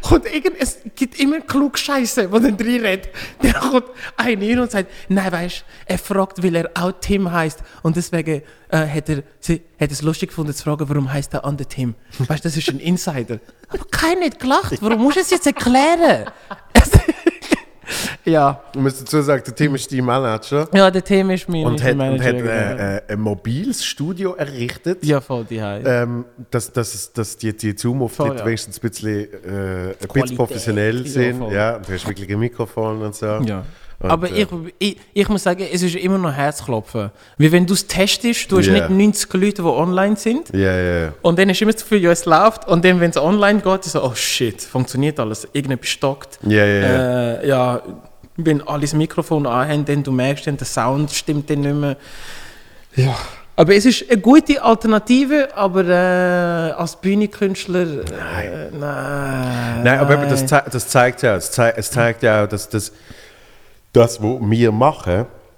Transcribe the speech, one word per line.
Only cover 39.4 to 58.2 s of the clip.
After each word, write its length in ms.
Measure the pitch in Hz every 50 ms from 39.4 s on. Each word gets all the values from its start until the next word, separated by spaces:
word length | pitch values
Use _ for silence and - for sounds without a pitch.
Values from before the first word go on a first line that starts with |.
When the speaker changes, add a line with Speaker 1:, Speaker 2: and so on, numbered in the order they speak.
| 185 208 202 - 175
Speaker 1:
die 40 | 165
online 480 | 131 123 156 175 180 185 190 202 214
sind. 380 | 208 - 220 233 285 339 - -
Speaker 2:
Ja, 180 | 95 98 95 92 92
ja, 220 | 90 90 87 85 82
ja. 80 | 78 73 -
Speaker 1:
Und 160 | - 175 170 170
dann 100 | 190 202
hast 100 | 185 175
du 60 | 214
immer 80 | 208 220
das 80 | -
Gefühl, 200 | - - 220 208 175
ja, 80 | 170
es 120 | 170 165 -
läuft. 400 | 175 160 156 196 226 220 - - -
Und 180 | 190 170 170
dann, 140 | 185 185 180
wenn 80 | 170 170
es 80 | 165 143
online 420 | 139 160 196 208 202 202 208 214
geht, 260 | - 185 190 190 190 165
ist 40 | -
so, 100 | 156 -
„Oh 100 | 131 117
shit, 460 | - - - - - 131 113 101 -
funktioniert 580 | - - - 131 127 - - 127 139 151 147 -
alles?“ 260 | 120 107 110 - - -
Irgendetwas 380 | _ 143 135 127 135 123 - -
stockt. 500 | - - - 139 135 139 - - - - -
Speaker 2:
Ja, 200 | 104 107 107 104
ja, 240 | 104 101 101 98 98
ja. 460 | - 131 127 127 123 123 120 120 117 -
Speaker 1:
Äh, 60 | - 139
ja, 320 | 135 127 127 127 123 120 - - 92 - - - - - - - - -
wenn 280 | 165 160 156 143 -
alle 180 | - 143 147 147
das 100 | 147 156
Mikrofon 520 | 151 156 160 - - 170 - 165 151 143
anhaben, 380 | 131 117 123 131 147 151 147 147
dann 180 | 139 143 143
du 120 | 139 143 131
merkst, 340 | 127 127 135 143 139 - 160
dann 80 | 143
der 100 | 135 127
Sound 460 | - - - 113 120 135 143 151 143
stimmt 380 | - - - - 156 147 143 -
dann 100 | 151 143
nicht 160 | 143 143 143
mehr. 220 | 147 147 143 135 - - - - - - - - - - - - - - - - - - - -
Ja. 220 | - 127 135 123 - - - - - - - - -
Aber 180 | 170 156 202
es 100 | 208 202
ist 240 | 254 233 - - -
eine 120 | 247 208
gute 420 | 180 220 262 320 311 - 285 277 -
Alternative, 840 | 233 226 220 - 220 220 214 214 - 247 254 285 262 294 302 277 - -
aber, 320 | - 202 196 180 190 185
äh, 840 | 175 180 180 180 185 180 180 180 180 175 180 175 175 170 170 165 160
als 240 | - - 170 165 -
Bühnenkünstler, 840 | - - 190 196 208 214 202 - - 208 196 190 - - - 175 180
äh, 140 | 180 170 147 135 -
Speaker 2:
Nein. 640 | 78 - -